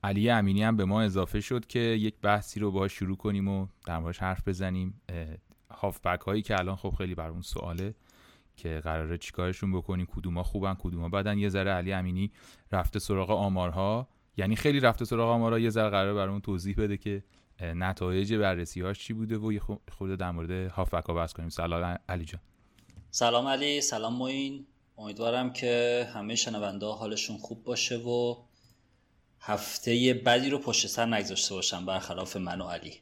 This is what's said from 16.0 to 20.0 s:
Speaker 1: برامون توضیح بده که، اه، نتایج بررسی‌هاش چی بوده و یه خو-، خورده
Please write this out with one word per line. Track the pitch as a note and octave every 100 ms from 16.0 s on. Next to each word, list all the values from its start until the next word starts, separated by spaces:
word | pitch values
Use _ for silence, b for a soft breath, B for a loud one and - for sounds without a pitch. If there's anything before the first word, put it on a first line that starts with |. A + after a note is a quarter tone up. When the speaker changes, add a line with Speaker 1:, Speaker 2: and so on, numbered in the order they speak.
| G2
Speaker 1:
برامون | G#2 F#2+ G2
توضیح | G2 F#2+ F#2 G2+
بده | G#2+ G2+
که، | G#2 G2 - b b -
اه، | F2
نتایج | E2+ F#2 F#2+ F2+ F#2 G2+
بررسی‌هاش | A2 G2 F2+ E2+ - F#2 G2+
چی | -
بوده | A2 A2 A2
و | A2
یه | G#2
خو-، | - G#2 -
خورده | -